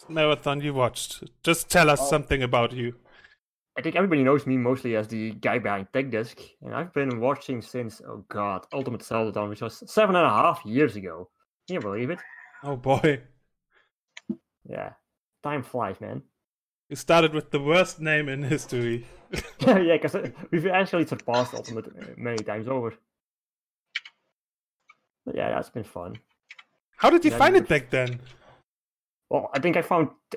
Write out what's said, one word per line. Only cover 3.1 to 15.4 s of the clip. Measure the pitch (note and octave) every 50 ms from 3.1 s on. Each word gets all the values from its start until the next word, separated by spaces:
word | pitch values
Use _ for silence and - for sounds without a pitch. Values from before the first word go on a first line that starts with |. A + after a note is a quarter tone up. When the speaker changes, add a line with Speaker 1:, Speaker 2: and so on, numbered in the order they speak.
| - - - _ _ _ _ _ _ _ _ _ - -
Speaker 2:
I | D#3+
think | E3 D#3
everybody | E3 F#3+ G3+ E3 C#3+ C3
knows | C3 C#3+ C#3+ -
me | C3 C3
mostly | C3 A#2+ B2 C3 B2+ - B2 A2+
as | G#2+ G#2+
the | G#2+ A2+ A2 G#2+ A2 G#2+
guy | - - - G#2 B2
behind | G#2 G#2+ G2+ G2 G2 - -
Tech | C3 C#3 C3+
Disc, | A#2 G#2+ A2+ B2 - - - - _ _ -
and | B2 A2+
I've | B2 E3 F3+ -
been | C#3+ C#3 C3+ B2 A2+
watching | A2+ B2+ C#3+ C#3+ - - C3+ A#2 A2
since, | - - B2+ A#2+ A2+ - - -
oh | - A2 A2 G2 -
god, | - G#2+ G2+ G2+ G2 F#2 - - -
Ultimate | C#3+ C3 C3 A#2+ G#2 -
Zelda | - A#2 A2+ A2 G#2+
Dawn, | F#2+ G#2+ G#2 G#2
which | G#2 - A#2
was | A2 - - -
seven | - - - A3 G3 F#3+
and | F3+ E3
a | C3+
half | G#2+ G#2+ C3 E3+ D#3 - -
years | G2+ A2 C3 D3+ C3+ G#2
ago. | G#2 F#2+ F#2 E2 E2 F#2 - _ _ _ _ _ _ _ -
Can | F3+
you | F3
believe | A#2+ G#2 G2 G#2+ B2 C3
it? | F3 F3 - - - - - - - - -
Speaker 1:
Oh | C#3+ C#3+
boy. | B2+ B2+ C3+ C#3 B2+ - D#3+ C#3+ C3 - - _ _ _ _ _ _ _ _ _ _ _ _ _ _ _ _ _ - - - - - _ _ _ _ - -
Speaker 2:
Yeah. | - - G1+ - - _ _ _ _ _ _ _ _ _